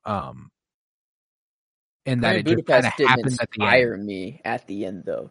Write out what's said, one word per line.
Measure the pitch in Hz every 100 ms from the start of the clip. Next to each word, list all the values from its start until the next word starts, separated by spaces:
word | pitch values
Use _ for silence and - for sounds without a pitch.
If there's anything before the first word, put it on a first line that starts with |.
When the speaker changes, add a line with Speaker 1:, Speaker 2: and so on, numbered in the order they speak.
Speaker 1:
Um, | - 95 - - - _ _ _ _ _ _ _ _ _ _ _ _ _ _ _ 135
and | 123
that | 113
Speaker 2:
Grand | 110 151
Speaker 1:
it | 170
just | 160
Speaker 2:
Budapest | 131
Speaker 1:
kinda | 117 -
Speaker 2:
didn't | 131
Speaker 1:
happens | 123 131 120
at | 117
the | 107
end. | 104
Speaker 2:
inspire | 127 120 101
me | 104 95 92 147
at | 110 120 -
the | 101
end, | 98 92 92
though, | 60 -